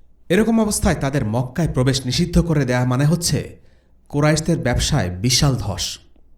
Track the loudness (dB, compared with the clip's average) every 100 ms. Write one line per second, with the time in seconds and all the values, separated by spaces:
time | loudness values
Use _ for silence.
0 | -20 -18 -2 2 2 2 2 0 0 0
1 | 0 -2 -2 -2 -4 -2 -2 0 0 0
2 | -2 -2 2 2 2 0 0 0 0 2
3 | 2 2 0 -2 -4 -14 -20 _ _ _
4 | -8 0 2 2 0 -2 0 0 0 0
5 | -2 -2 0 2 2 0 -4 -6 -8 -10
6 | -18 -20 -20